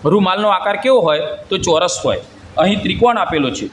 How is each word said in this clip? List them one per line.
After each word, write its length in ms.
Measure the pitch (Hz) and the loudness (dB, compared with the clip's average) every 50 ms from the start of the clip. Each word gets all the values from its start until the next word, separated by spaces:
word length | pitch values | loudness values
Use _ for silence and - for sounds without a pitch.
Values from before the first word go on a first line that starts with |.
| - | 2
રૂમાલનો 440 | 156 175 208 190 185 185 202 214 208 | 2 2 2 2 2 0 0 2 0
આકાર 260 | 196 180 - 202 208 | 0 2 0 -2 -2
કેવો 240 | 214 214 262 262 247 | 0 0 2 2 4
હોય, 200 | 175 156 151 151 - - - - - - | 4 2 0 0 -2 -6 -8 -12 -8 -6
તો 80 | 196 | -6
ચોરસ 440 | 180 - 175 160 160 180 170 - - - | -4 0 0 2 2 2 0 -2 -2 -2
હોય. 160 | 127 98 90 - - - - - - - | -2 -2 -2 -6 -14 -20 -20 -20 -8 -2
અહીં 240 | - 160 190 208 208 | 0 0 2 0 0
ત્રિકોણ 360 | 202 180 190 - 226 240 233 | -2 -4 0 2 2 2 2
આપેલો 320 | 214 180 - 160 151 139 127 | 2 -2 -2 -2 -2 -2 -2
છે 180 | - - 110 98 | -4 -6 -10 -12